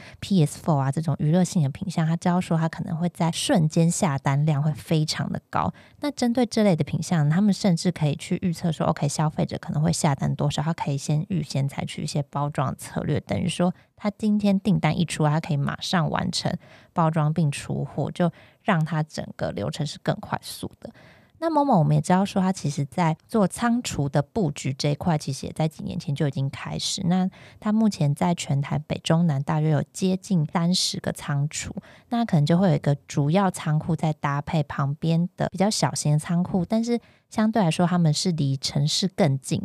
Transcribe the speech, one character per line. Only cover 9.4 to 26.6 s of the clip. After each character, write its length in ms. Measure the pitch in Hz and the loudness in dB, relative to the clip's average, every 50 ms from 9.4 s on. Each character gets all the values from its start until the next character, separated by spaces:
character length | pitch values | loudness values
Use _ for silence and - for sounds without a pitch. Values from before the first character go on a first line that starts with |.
| 151 | -4
者 120 | - - - | -4 -4 -6
可 160 | - - - | -8 -4 -2
能 80 | 151 | 0
会 100 | 151 170 | 0 0
下 220 | 165 - - 156 139 | 0 2 0 0 0
单 200 | - 151 143 139 | 0 -2 -2 -2
多 140 | - 143 143 | 0 -2 -2
少， 120 | - - | 0 -2
他 100 | 147 160 | -2 -2
可 200 | 170 - - 151 | -4 -4 -4 -4
以 60 | 139 139 | -4 -4
先 280 | - - 151 147 185 - | -2 -2 -2 -2 -2 -2
预 140 | 190 160 | -4 -4
先 260 | 147 - - 135 135 135 | -4 -4 -2 -2 -2 -2
采 160 | - - - | -4 -6 -8
取 200 | 147 - - 151 | -8 -6 -8 -8
一 20 | |
些 160 | 151 - 147 143 - | -4 -4 -4 -4 -4
包 180 | - 147 143 147 | -4 -4 -4 -2
装 260 | 151 - 135 127 - - | -2 -2 -2 -2 -4 -8
策 240 | - - - - | -12 -8 -6 -4
略， 180 | - - 151 117 | -2 -2 -2 -2
等 180 | - - - 196 | -2 -4 -4 -2
于 100 | 180 175 | -2 -2
说 240 | - - 175 180 - - _ _ _ | 0 0 0 0 0 -4 _ _ _
他 160 | _ - 208 | _ -6 -6
今 260 | - - - 214 208 208 | -4 -2 0 0 2 2
天 220 | 208 202 196 196 | 2 2 2 2
订 200 | - 220 175 160 | 2 2 2 2
单 160 | - 156 - - | 2 0 0 0
一 60 | 175 | 0
出， 220 | - - - 156 | -2 0 0 2
他 140 | 147 147 160 | 2 2 0
可 160 | - - 151 | 0 0 -2
以 20 | 139 | -2
马 240 | 139 143 - - | -2 -2 -4 -6
上 260 | - - - 175 151 147 | -4 -2 0 0 0 0
完 200 | - - - 180 | 0 0 -2 -2
成 240 | 175 - - - - - - - - - - _ _ | -2 -2 -2 -4 -4 -6 -8 -14 -20 -20 -20 _ _
包 160 | - 165 160 | 0 0 2
装 240 | 160 165 151 151 156 | 2 2 0 0 2
并 180 | 175 165 143 | 2 0 0
出 320 | 139 - - - 131 135 143 | 0 -2 -6 -6 -6 -6 -6
货， 280 | - - - 139 107 | -6 -6 -6 -6 -4
就 200 | - - 180 165 - - - - _ _ | -2 0 0 0 -2 -4 -12 -20 _ _
让 240 | _ - 185 160 160 | _ 0 0 0 0
他 160 | 151 165 156 | 0 -2 -2
整 260 | 160 156 - - - - - | -4 -4 -6 -8 -10 -10 -8
个 160 | - - 80 | -6 -6 -6
流 200 | - - 101 151 | -4 -4 -4 -4
程 120 | 160 - 143 151 | -4 -4 -6 -6
是 100 | - - - | -8 -6 -4
更 120 | - - - | -4 -4 -4
快 200 | - - - - - | -6 -8 -8 -8 -8
速 260 | - - - - - - _ | -12 -12 -12 -12 -12 -12 _
的。 120 | - 226 - - - - - - _ _ _ _ | -18 -20 -20 -20 -20 -20 -20 -20 _ _ _ _
那 100 | 302 330 | -4 0
Momo 280 | 320 294 285 277 240 170 | 0 2 2 4 4 4
我 60 | 151 | 4
们 100 | 147 151 | 4 4
也 80 | 151 | 2
知 120 | 151 - 180 | 2 2 2
道 100 | 185 202 | 2 2
说， 180 | - - 196 | 2 0 0
他 120 | 185 185 190 | 0 0 0
其 160 | - - 143 | -2 -4 -4
实 160 | 143 - 139 | -4 -4 -4
在 320 | - - 185 175 160 156 - _ _ | -4 -2 0 0 0 0 -2 _ _
做 180 | - 226 196 | 0 2 2
仓 380 | 175 - - 233 240 233 247 240 | 2 0 -2 0 0 0 0 -2
储 240 | - - - 143 139 | -2 -2 -2 -2 0
的 140 | - 151 | 0 0
布 280 | 139 - - 233 196 143 | 0 0 -2 -2 0 0
局 200 | 147 - - 135 | -2 -4 -4 -4
这 200 | 131 - - 147 | -4 -2 -2 -2
一 40 | 147 | -2
块， 220 | - - 180 160 151 | 0 0 0 0 0
其 160 | - - 135 | -2 -4 -6
实 120 | - - | -6 -8
也 60 | - | -8
在 160 | - - 156 160 | -4 -2 -2 -2
几 160 | - - - | -4 -6 -8
年 160 | - - 175 | -8 -8 -6
前 160 | - - 143 | -4 -4 -2
就 100 | - 160 | -2 -2
已 60 | 139 | -2
经 180 | - 139 135 139 | 0 -2 -4 -4
开 300 | - - | -4 -8